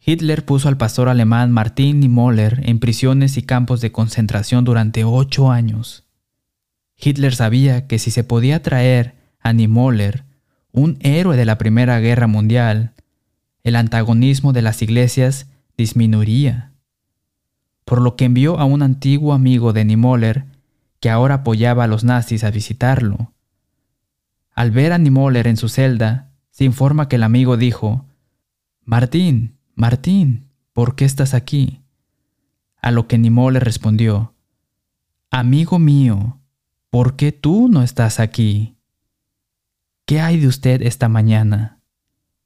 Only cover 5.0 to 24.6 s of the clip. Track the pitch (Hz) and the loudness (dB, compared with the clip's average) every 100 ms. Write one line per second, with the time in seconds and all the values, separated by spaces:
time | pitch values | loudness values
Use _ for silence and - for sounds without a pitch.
5 | 110 123 135 - 135 120 113 110 117 - | 0 0 0 2 2 2 -2 -4 -10 -16
6 | _ _ _ _ _ _ _ _ _ _ | _ _ _ _ _ _ _ _ _ _
7 | 143 139 139 123 113 123 139 127 - 110 | -4 0 -2 0 0 2 2 0 -2 -4
8 | 117 113 113 117 127 156 165 131 123 127 | -4 -4 -2 0 0 -2 -2 0 2 0
9 | 120 _ _ _ 117 117 110 113 127 113 | -2 _ _ _ -2 0 2 2 2 0
10 | 101 117 - _ _ _ _ - 151 120 | -2 -6 -12 _ _ _ _ -2 -2 0
11 | 139 151 185 131 113 110 110 110 123 120 | -2 0 0 0 0 0 0 2 2 0
12 | 113 120 117 107 107 120 117 107 113 _ | 0 0 2 0 0 0 0 -2 -4 _
13 | _ _ _ _ _ _ 117 117 117 117 | _ _ _ _ _ _ -2 -2 0 -2
14 | 113 117 131 139 139 127 113 110 110 117 | 0 2 2 2 0 0 -2 -2 -2 0
15 | 123 131 127 135 - _ _ - 113 120 | 0 0 -2 -2 -10 _ _ -6 -4 0
16 | 113 107 107 120 143 120 - _ _ _ | 2 2 0 0 0 -2 -10 _ _ _
17 | _ _ _ _ _ _ _ _ - 120 | _ _ _ _ _ _ _ _ -4 0
18 | 123 120 127 123 143 175 139 143 139 135 | 0 0 0 2 2 0 0 2 0 0
19 | 135 139 151 139 131 127 117 110 107 110 | 0 0 0 2 2 2 2 0 2 2
20 | 123 123 113 110 - _ _ _ _ _ | 2 2 0 -2 -6 _ _ _ _ _
21 | 117 113 131 139 131 110 117 120 117 107 | -4 0 0 0 -2 0 0 0 0 0
22 | 120 123 117 110 110 104 107 110 123 131 | 0 0 -2 -4 -2 -4 -8 -4 -2 0
23 | 113 113 117 _ _ _ _ _ _ _ | -2 -4 -8 _ _ _ _ _ _ _
24 | _ _ _ _ _ - | _ _ _ _ _ -4